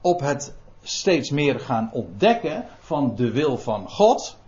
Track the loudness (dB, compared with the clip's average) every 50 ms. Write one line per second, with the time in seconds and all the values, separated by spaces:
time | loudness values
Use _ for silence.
0 | 4 2 2 2 0 -2 -2 -2 -4 -12 -14 -18 -20 -20 -20 -18 -12 -8 -8 -2
1 | 2 2 2 2 2 -2 -2 2 2 2 0 0 -2 -2 -2 -2 -2 -2 -4 -6
2 | -8 -8 -2 2 4 4 4 2 -2 -6 -6 -6 -10 -12 -18 -20 -8 -6 -2 0
3 | 0 0 0 0 -2 0 2 0 0 0 0 -2 -4 -4 -4 -4 -6 -10 2 4
4 | 6 6 6 2 -2 -12 -16 -18 -20